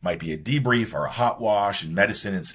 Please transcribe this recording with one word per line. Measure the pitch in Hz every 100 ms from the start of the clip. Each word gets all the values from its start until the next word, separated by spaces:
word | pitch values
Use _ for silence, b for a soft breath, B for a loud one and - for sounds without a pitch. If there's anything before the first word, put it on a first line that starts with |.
might | 90 82
be | 82
a | 78
debrief | 85 143 123 120 110
or | 71 73
a |
hot | 120 120 -
wash. | 110 104 101 98
In | 80
medicine, | 87 104 127 101
it's, | 92 -